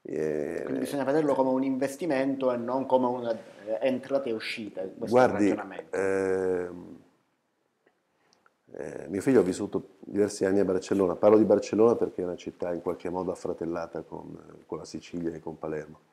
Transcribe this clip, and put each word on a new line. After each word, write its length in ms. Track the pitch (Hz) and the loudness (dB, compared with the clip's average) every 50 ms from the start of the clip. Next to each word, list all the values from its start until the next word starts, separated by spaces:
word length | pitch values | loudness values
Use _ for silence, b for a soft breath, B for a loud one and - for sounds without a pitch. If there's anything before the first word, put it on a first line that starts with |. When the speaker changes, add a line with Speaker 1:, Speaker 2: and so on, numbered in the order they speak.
Speaker 1:
Eh, 600 | _ - 85 76 78 78 76 76 73 73 82 82 - | _ -6 -4 -2 -2 -2 -2 -2 -4 -4 -6 -6 -6
Speaker 2:
Quindi 160 | - 127 135 | -4 -4 -4
bisogna 240 | 127 127 - 143 135 | -4 -4 -4 -4 -2
vederlo 300 | 123 139 156 156 147 135 | 0 2 2 2 2 2
come 160 | 131 131 131 | 2 2 2
un 140 | 131 131 135 | 2 0 0
investimento 840 | 139 135 127 135 135 139 - 185 170 143 131 135 139 135 135 135 127 | -2 -2 -2 -2 -4 -4 -4 -4 -2 0 0 0 0 -2 0 0 0
e 60 | 123 | 0
non 300 | 120 117 117 123 135 131 | 0 -2 -2 -2 -4 -2
come 200 | 127 131 131 127 123 | 2 2 4 4 4
un, 180 | 123 127 120 | 0 -2 -2
eh, 520 | 117 113 107 - - - - 101 104 110 110 - | -4 -4 -4 -6 -16 -20 -16 -8 -6 -4 0 0
entrate 480 | 135 127 123 123 - 135 139 135 131 | 0 0 0 -4 -2 -2 -2 0 -2
e 20 | 113 | -4
uscite, 640 | 110 - - - - 110 101 - - 95 95 - | -4 -6 -8 -10 -8 -10 -10 -8 -8 -10 -10 -8
questo 180 | - 113 110 110 | -8 -6 2 4
Speaker 1:
guardi, 340 | 123 127 120 98 101 101 98 | 6 6 6 4 2 2 2
Speaker 2:
ragionamento. 460 | 92 104 101 95 95 87 82 - - 90 | 2 0 -2 -10 -12 -14 -14 -8 -4 -2
Speaker 1:
ehm, 1000 | 95 98 98 95 95 95 95 95 92 92 92 90 90 90 87 90 90 87 85 82 - _ _ _ _ _ _ _ _ _ _ _ _ _ _ _ _ _ _ _ _ _ _ _ _ _ _ _ _ _ _ _ _ _ - | -2 0 0 0 0 0 0 0 2 0 0 0 -2 -6 -10 -12 -14 -16 -18 -20 -20 _ _ _ _ _ _ _ _ _ _ _ _ _ _ _ _ _ _ _ _ _ _ _ _ _ _ _ _ _ _ _ _ _ -14
eh, 340 | - 67 78 71 64 - - | -12 -12 -10 -10 -12 -10 -6
mio 120 | 87 98 | -6 -2
figlio 200 | 92 139 131 117 | 2 6 6 6
ha 40 | 90 | 6
vissuto 520 | 90 92 - 107 95 - 98 - - - _ | 6 2 -2 -4 -4 -4 -6 -6 -6 -18 _
diversi 460 | - - - 101 104 101 - - - | -16 -6 0 2 2 2 2 0 0
anni 140 | 95 95 101 | 2 4 4
a 40 | 98 | 4
Barcellona, 500 | 90 95 92 - - - 98 98 87 87 | 2 2 -2 0 0 2 4 4 2 2
parlo 220 | - - 104 110 | 4 6 8 8
di 80 | 107 110 | 8 8
Barcellona 500 | 98 107 101 - - - 101 110 117 113 | 6 6 4 4 0 2 6 6 6 6
perché 280 | - 95 - - - 92 | 4 0 -2 -2 -4 -6
è 20 | |
una 120 | 90 87 | -6 -6
città 360 | 82 - - - _ - 90 87 | -8 -10 -12 -10 _ -6 -4 -4
in 80 | 85 | -4
qualche 300 | 82 90 87 80 - 90 | -4 -4 -6 -4 -6 -6
modo 220 | 85 90 90 87 87 | -4 -4 -2 -4 -4
affratellata 680 | - - - 87 - - 80 85 87 82 82 - 82 | -6 -6 -8 -6 -6 -4 -6 -4 -6 -6 -6 -8 -10
con, 340 | 78 - 82 80 80 78 80 82 80 78 78 78 78 | -12 -10 -14 -14 -14 -14 -16 -16 -18 -20 -20 -20 -14
con 140 | _ - 80 | _ -12 -10
la 80 | 80 | -10
Sicilia 480 | - - 85 - - - 87 85 82 82 | -10 -12 -14 -14 -10 -10 -6 -4 -4 -6
e 60 | 80 | -6
con 180 | 78 82 80 78 | -10 -12 -12 -8
Palermo. 400 | - 78 80 76 73 76 76 76 _ _ | -8 -6 -6 -6 -8 -10 -16 -20 _ _